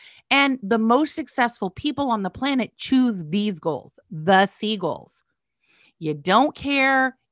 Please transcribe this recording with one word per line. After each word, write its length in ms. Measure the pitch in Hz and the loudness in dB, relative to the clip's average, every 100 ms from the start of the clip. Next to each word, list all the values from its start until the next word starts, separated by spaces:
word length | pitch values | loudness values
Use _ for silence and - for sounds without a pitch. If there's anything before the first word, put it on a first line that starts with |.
| - - - | -20 -20 0
And 280 | 269 277 262 | 2 2 0
the 160 | 190 226 | 0 0
most 360 | 220 254 311 | 4 2 2
successful 560 | - 277 - 240 - 190 | -4 -6 -2 -2 -2 -8
people 400 | - 294 285 277 | -4 -6 -4 -2
on 140 | 220 | -2
the 40 | 190 | -4
planet 480 | - 269 262 214 - | -4 -2 -2 -4 -8
choose 480 | - 262 247 196 | 0 2 2 -2
these 360 | 151 196 208 165 | -4 -2 -2 -4
goals, 380 | 165 143 - - _ | -4 -6 -10 -20 _
the 360 | 156 156 190 196 | -4 2 4 4
C 300 | - 214 214 | -2 -6 -4
goals. 460 | 175 82 - - _ _ _ _ _ _ _ _ | -4 -8 -12 -20 _ _ _ _ _ _ _ _
You 120 | 156 | -8
don't 420 | 147 175 208 294 | -6 2 4 4
care. 640 | - 277 277 269 269 262 - _ | -2 -4 0 2 2 0 -4 _